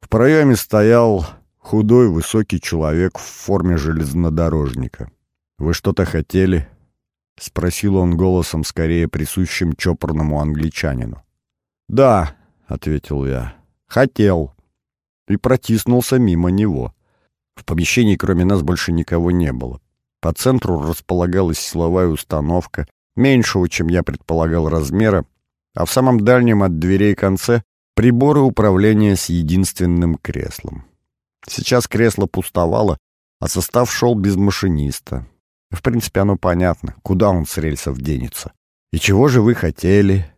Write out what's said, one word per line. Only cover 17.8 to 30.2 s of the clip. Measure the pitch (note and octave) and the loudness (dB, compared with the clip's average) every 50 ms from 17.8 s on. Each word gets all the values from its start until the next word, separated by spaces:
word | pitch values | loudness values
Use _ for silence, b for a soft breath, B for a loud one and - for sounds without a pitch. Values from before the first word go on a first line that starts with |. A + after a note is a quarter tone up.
| E2+ D2+ - A#2+ A#2+ G#2+ G2+ | -2 0 2 2 2 2 2
кроме | D#2+ - - F#2+ E2+ F2+ | 0 0 -2 0 2 2
нас | F#2 G2+ F#2+ | 2 2 0
больше | D#2 D2 F2+ F2 - - | 0 0 -2 -4 -2 -2
никого | E2+ E2+ E2 - - E2+ E2+ F2 | -2 -2 -2 -2 -2 -2 0 0
не | F2+ F2 F2 D2+ | 0 0 0 -2
было. | B1+ A#1+ B1+ B1 C2 C2+ _ _ _ _ _ _ _ _ | -4 -6 -8 -10 -12 -14 _ _ _ _ _ _ _ _
По | - D#2+ E2 | -6 -6 -6
центру | - - B2+ C3 B2+ - - F2+ D#2+ | -2 0 0 0 0 0 -2 -2 -2
располагалась | C#2+ D#2 E2+ - - _ F2+ F2+ F2 F2 F2+ F#2+ F#2+ F2 E2 - | -2 -4 -4 -6 -4 _ -2 -2 0 0 0 0 0 0 -2 -4
силовая | - - - E2 E2+ E2 F2 F#2 F2+ F2 | -6 -8 -4 -2 -2 0 2 2 2 0
установка, | D#2+ D2 - _ - D#2 D2 D2+ E2 F2+ E2+ - _ - D2+ - _ _ _ _ _ | 0 -2 -6 _ -4 -4 -2 0 -2 -2 -2 -4 _ -10 -10 -10 _ _ _ _ _
меньшего, | - A#2 C#3 C3+ B2+ A2+ - - G2 F2+ F2 | 0 2 4 4 4 2 2 0 0 -2 -2
чем | - - F2 D#2+ | -2 -2 -2 0
я | E2+ F2+ E2+ | 0 0 0
предполагал, | - C#2 C#2+ _ - E2 E2 D#2+ E2 D#2+ E2+ D#2+ D#2 | -2 -6 -10 _ -4 -2 0 0 0 0 0 0 0
размера, | D#2 E2 D2+ C2+ D2+ F#2+ A2 A2 G2 F2+ D2 _ _ _ _ _ _ _ _ _ _ | -2 -2 -2 -2 0 0 2 2 2 0 -2 _ _ _ _ _ _ _ _ _ _
а | - F2 | -6 -6
в | E2+ | -2
самом | - C3 C3 C3 B2 A#2 | 0 0 2 2 2 2
дальнем | G2+ G#2+ B2+ B2 B2 A#2+ A2+ G#2 G2+ | 4 4 4 4 4 4 4 4 2
от | F#2+ F2 D#2 | 2 0 0
дверей | D#2+ F2+ F#2+ G2 G2+ G#2 G2+ | 0 0 2 2 2 2 2
конце — | - - G2 F#2+ F#2 - - A#2+ A#2 A2 _ _ _ _ _ _ | 2 0 0 0 -2 0 0 0 0 0 _ _ _ _ _ _
приборы | - G#2+ B2 A#2+ A#2+ C3 C#3+ D3+ C#3+ | 2 2 4 4 4 2 2 4 4
управления | C#3 C3+ - - G#2+ G#2+ F#2+ F#2+ G2+ G#2+ A2 G#2+ G#2+ G#2 G2 | 2 2 2 2 2 2 4 4 4 4 4 4 4 4 2
с | F#2 - - | 0 -2 -2
единственным | E2+ E2+ E2 D2 E2+ F#2 F#2+ F2 - - F#2 F2 F2 E2+ F2 E2+ E2 | -2 -2 0 2 2 2 0 0 -2 -2 -2 0 2 2 2 0 0
креслом. | C#2+ | -2